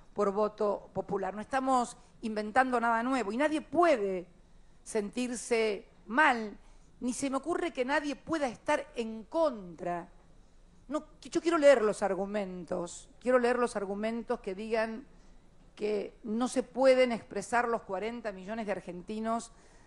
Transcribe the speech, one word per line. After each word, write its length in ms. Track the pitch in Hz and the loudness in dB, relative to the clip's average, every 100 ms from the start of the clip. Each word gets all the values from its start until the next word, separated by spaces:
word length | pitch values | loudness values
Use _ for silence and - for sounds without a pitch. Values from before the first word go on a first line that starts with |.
| - | -12
por 180 | - 202 | -2 0
voto 580 | 196 208 208 208 196 - | 2 -2 0 -2 -2 -6
popular. 440 | - 190 196 190 202 | -8 -4 -4 -4 -6
No 60 | |
estamos 560 | 180 269 262 254 240 - - - | -4 -2 2 2 0 -6 -20 -10
inventando 580 | 220 214 214 233 262 247 | -6 -4 0 2 4 2
nada 240 | 233 226 | 2 2
nuevo 280 | 240 269 196 | 2 0 0
y 60 | 226 | 0
nadie 240 | 302 302 | 0 0
puede 640 | 220 302 349 262 202 185 165 - - - - - | -2 4 6 6 2 -4 -8 -18 -20 -20 -20 -20
sentirse 1040 | - 220 202 247 247 240 - 226 220 190 - - - | -6 -4 -4 -4 -4 -4 -2 0 2 -2 -8 -20 -4
mal, 500 | 233 302 240 214 - - - - - | 4 4 4 -2 -10 -20 -20 -20 -8
ni 120 | 240 | -6
se 160 | - 277 | -4 -2
me 80 | 269 | -4
ocurre 340 | 285 349 349 | -2 -2 -2
que 140 | 247 254 | -2 0
nadie 300 | 302 294 262 | 0 0 -6
pueda 320 | - 320 277 | -4 -2 -2
estar 400 | 214 - 302 - - | -4 -2 -2 -2 -8
en 300 | 226 220 208 | -8 -8 -6
contra. 840 | 320 320 233 180 160 175 175 165 - - - - - - - - | 0 0 0 -12 -8 -6 -6 -8 -18 -20 -20 -20 -20 -20 -20 -8
No, 160 | 294 302 - | -8 -8 -18
yo 200 | 277 339 | -6 -2
quiero 180 | 320 330 | 2 6
leer 240 | 285 262 | 8 8
los 180 | 214 196 | 6 0
argumentos, 1080 | 202 180 196 208 190 185 170 180 175 - - - | 0 -2 -4 -4 -6 -8 -8 -6 -6 -12 -20 -8
quiero 180 | 233 254 | 2 4
leer 220 | 240 240 | 4 2
los 160 | 240 214 | 0 -2
argumentos 640 | 190 202 220 233 214 226 | -4 -4 -4 -4 -6 -6
que 160 | - 185 | -6 -8
digan 500 | 220 226 226 220 - - - - - - - - | -2 -2 -2 -4 -14 -20 -20 -20 -20 -20 -20 -8
que 420 | 208 208 - - | -4 -2 -4 -10
no 260 | 233 220 247 | -6 -2 -2
se 120 | 262 | -2
pueden 520 | 190 233 269 254 254 | -4 4 6 8 6
expresar 560 | 226 - 202 190 240 240 | 2 -6 -8 -2 0 0
los 140 | 233 | -2
cuarenta 500 | - 190 214 240 226 | -4 -6 -6 -8 -10
millones 320 | 190 185 226 208 | -10 -10 -8 -4
de 80 | |
argentinos 800 | 190 - 175 175 214 226 226 - - - - | -6 -6 -12 -8 -6 -4 -4 -6 -18 -20 -20